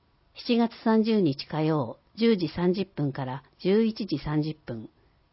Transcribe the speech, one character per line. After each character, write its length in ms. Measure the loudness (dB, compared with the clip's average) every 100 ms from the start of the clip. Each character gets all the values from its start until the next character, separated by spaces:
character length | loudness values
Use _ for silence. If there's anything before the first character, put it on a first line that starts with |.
| _ _ _ -10
七 220 | 0 2
月 160 | 0 0
三 200 | 2 4
十 180 | 4 2
日 260 | 2 0 -4
火 140 | -2
曜、 360 | 0 0 -2 -8 _ 0
十 180 | 2 2
時 140 | 0
三 240 | 0 0
十 100 | 0 -4
分 280 | -4 -4
か 100 | -4
ら 200 | -8 -10 -14 _
十 260 | 0 2 2
一 200 | -2 -4
時 140 | -4
三 220 | -2 -2
十 120 | -2
分。 360 | -6 -10 -12 -12 _ _ _ _